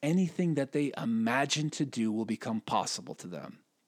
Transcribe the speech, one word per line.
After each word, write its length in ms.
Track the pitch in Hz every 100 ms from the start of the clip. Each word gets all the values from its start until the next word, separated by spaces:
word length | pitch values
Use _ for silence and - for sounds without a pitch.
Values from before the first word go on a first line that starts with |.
"Anything 520 | 147 180 175 - 175
that 180 | 147 135
they 200 | 147 143 -
imagine 760 | 117 113 113 127 139 151 151
to 140 | -
do 280 | 139 - 110
will 120 | 107
become 360 | 110 110 120 110
possible 540 | - 107 87 - 90 -
to 100 | 90
them." 320 | 80 71 - _ _